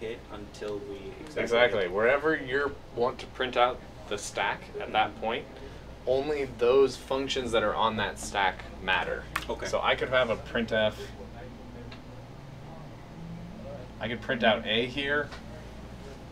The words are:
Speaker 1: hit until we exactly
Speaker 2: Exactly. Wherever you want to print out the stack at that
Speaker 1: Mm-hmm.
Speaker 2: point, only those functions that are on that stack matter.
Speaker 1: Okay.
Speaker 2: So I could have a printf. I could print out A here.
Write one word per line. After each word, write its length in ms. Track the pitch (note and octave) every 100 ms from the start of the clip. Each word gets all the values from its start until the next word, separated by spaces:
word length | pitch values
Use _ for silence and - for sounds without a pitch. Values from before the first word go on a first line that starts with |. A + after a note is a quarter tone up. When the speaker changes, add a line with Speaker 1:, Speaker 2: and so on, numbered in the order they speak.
Speaker 1:
hit 180 | A2 A#2+ -
until 460 | G#2 G2+ - G#2 G#2 G2+
we 240 | G2 F#2+ -
exactly 220 | - -
Speaker 2:
Exactly. 460 | - A#2 A#2+ G#2 F2+
Wherever 460 | G2 A2+ C#3 D#3 D3+
you 380 | C3 C#3 C#3 - - A#2
want 220 | A#2+ A#2+
to 60 | -
print 300 | - B2+ B2
out 220 | B2 B2 - - -
the 100 | G#2
stack 440 | - A2 G2+ - - G#2
at 120 | G#2
that 180 | A2 A2
Speaker 1:
Mm-hmm. 80 | A2
Speaker 2:
point, 240 | A2 C3 - - - - - - -
only 380 | C3+ C#3+ D3 C3+ A2+
those 380 | - C#3 C3+ -
functions 540 | - C3+ C3+ C3+ A#2+
that 100 | A2
are 100 | G#2+
on 220 | F#2+ A2 G#2+
that 220 | G2 -
stack 440 | - G#2 F#2+ - - -
matter. 400 | F#2 F2+ E2 A#1 - - -
Speaker 1:
Okay. 180 | A#2 -
Speaker 2:
So 140 | G#2
I 140 | A2 C3
could 120 | C3+
have 200 | B2+ A#2+
a 60 | A2
printf. 580 | - A#2+ A2 A2+ G#2+ - - - - - - - - - - - - - - - - - - - - - - D#3+ E3 - - - - A#2 - -
I 80 | A2+
could 120 | A#2
print 220 | - B2
out 240 | A#2 G2+ G2+
A 200 | A2+ B2
here. 420 | C#3+ C#3+ D3 C#3+ - - - - - - - - - -